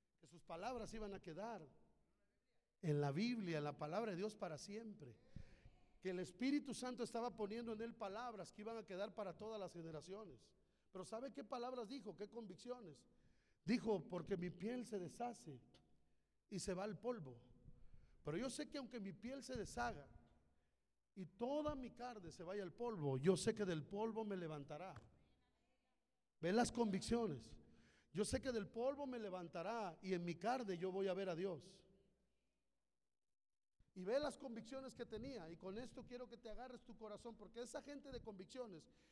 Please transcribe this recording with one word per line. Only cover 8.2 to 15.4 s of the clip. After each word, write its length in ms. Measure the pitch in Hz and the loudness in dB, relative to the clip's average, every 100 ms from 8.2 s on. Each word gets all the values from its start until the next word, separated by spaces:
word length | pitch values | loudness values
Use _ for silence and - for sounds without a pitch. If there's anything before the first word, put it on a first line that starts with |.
| 247 214 165 | -4 -6 -8
que 80 | - | -6
iban 160 | 214 226 | -4 -4
a 80 | 220 | -4
quedar 280 | 185 208 | -2 -2
para 200 | 202 190 | -2 -4
todas 260 | 160 214 214 | -4 -4 -4
las 140 | 185 | -4
generaciones. 640 | 175 165 156 170 202 202 123 - - _ _ _ | -4 -6 -6 -6 -8 -8 -14 -18 -20 _ _ _
Pero 120 | 190 | -8
¿sabe 280 | 180 220 262 | -4 -4 -4
qué 120 | 277 | -6
palabras 440 | 214 247 247 254 208 | -4 -2 0 -2 -4
dijo? 280 | 269 202 160 | -4 -6 -6
¿Qué 120 | 208 | -6
convicciones? 760 | 226 214 180 240 247 185 139 - - - - _ _ 156 | -6 -8 -6 -6 -6 -8 -14 -18 -20 -20 -20 _ _ 4
Dijo, 420 | 240 226 190 - | 4 6 4 4
"Porque 300 | 180 160 185 | -2 2 2
mi 120 | 175 | 2
piel 360 | 170 208 247 226 | 0 0 0 0
se 140 | 202 | -2
deshace 600 | 170 - 240 220 | -2 -2 -4 -4